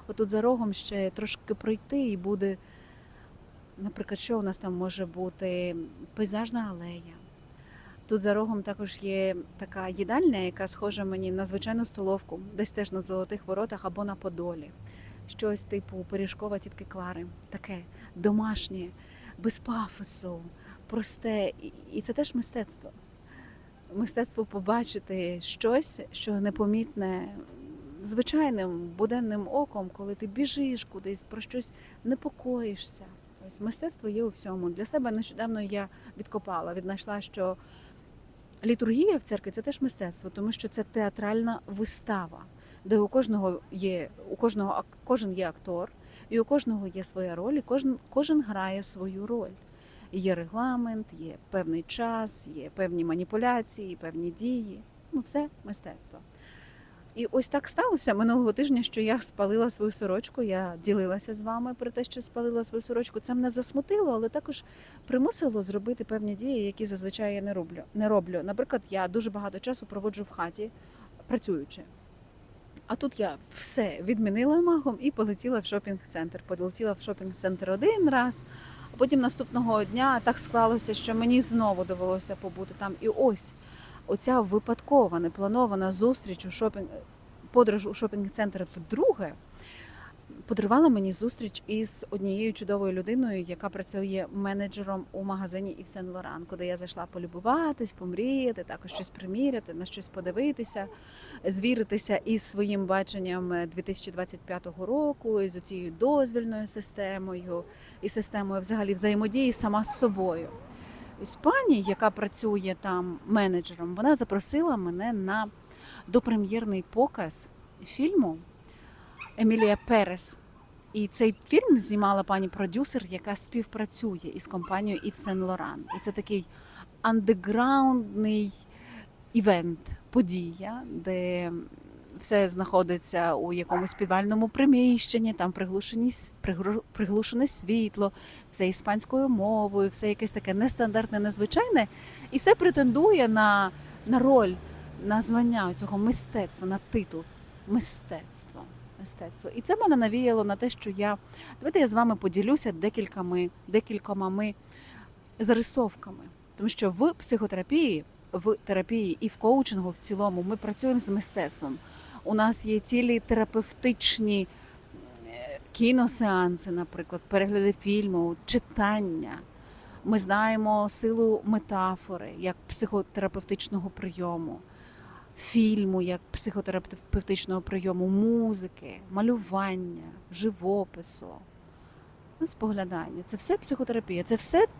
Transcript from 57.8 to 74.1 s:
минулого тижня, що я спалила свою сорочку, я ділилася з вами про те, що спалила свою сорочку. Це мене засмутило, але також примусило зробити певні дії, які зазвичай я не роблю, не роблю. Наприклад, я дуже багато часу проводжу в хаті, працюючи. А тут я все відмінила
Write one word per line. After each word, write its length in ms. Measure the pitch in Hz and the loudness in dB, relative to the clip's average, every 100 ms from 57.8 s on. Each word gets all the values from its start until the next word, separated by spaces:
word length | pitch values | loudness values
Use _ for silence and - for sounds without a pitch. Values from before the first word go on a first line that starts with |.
| 494 349 - | 2 2 2
минулого 400 | 202 226 240 240 | 4 4 4 4
тижня, 300 | 208 285 247 | 2 4 2
що 180 | 233 - | 2 0
я 180 | 220 226 | 2 2
спалила 500 | - - 196 220 233 | 0 0 0 2 2
свою 220 | - 214 | 0 -2
сорочку, 500 | - 202 185 - - | 0 0 -2 -4 -4
я 320 | 226 185 190 170 | -2 0 -2 -4
ділилася 500 | 175 202 185 196 214 | 0 2 2 -2 -4
з 80 | 214 | -8
вами 320 | 214 233 247 | -4 -4 -4
про 180 | 247 240 | -4 -6
те, 120 | 233 | -4
що 180 | 247 254 | -6 -6
спалила 420 | 240 - 240 233 | -8 -4 -2 0
свою 180 | 226 226 | -2 -4
сорочку. 380 | - 233 240 220 | -2 -2 -2 -4
Це 160 | - 247 | -2 0
мене 140 | 247 | 0
засмутило, 600 | 233 247 277 285 403 359 | 0 -2 -2 0 2 2
але 180 | 226 226 | 2 0
також 340 | 294 - 277 - - - - - | -2 -6 -10 -10 -20 -20 -20 -2
примусило 560 | 254 285 - 302 214 | 2 2 2 0 0
зробити 400 | 190 202 208 247 | -2 -4 -4 -6
певні 320 | 233 220 208 202 | -4 -4 -4 -4
дії, 300 | 247 262 202 | -2 -2 -2
які 200 | 196 214 | -4 -6
зазвичай 500 | 196 190 196 214 202 | -4 -6 -4 -4 -2
я 60 | |
не 120 | 202 | -4
роблю, 300 | 190 165 170 - | -4 -6 -10 -10
не 160 | 208 214 | -2 4
роблю. 320 | 208 175 180 | 4 2 -2
Наприклад, 380 | 180 202 269 247 - | -4 -2 0 -2 -2
я 180 | 190 185 | -2 0
дуже 220 | 196 220 | 0 -2
багато 300 | 202 202 196 | -4 -8 -6
часу 260 | 170 170 214 | -4 -6 -6
проводжу 380 | 202 208 202 | -6 -4 -4
в 60 | 202 | -10
хаті, 420 | - 170 170 220 - - - - - - | -6 -6 -6 -10 -10 -20 -20 -20 -18 -4
працюючи. 540 | 247 - 170 139 - - - - - - - - - - - - | -2 0 -2 -2 -12 -18 -20 -20 -20 -20 -20 -20 -20 -20 -16 -8
А 80 | 226 | -4
тут 240 | 277 - | -4 -2
я 160 | 196 139 - | -4 -4 -10
все 500 | - - - 208 151 | -2 0 2 0 -2
відмінила 580 | 180 | -2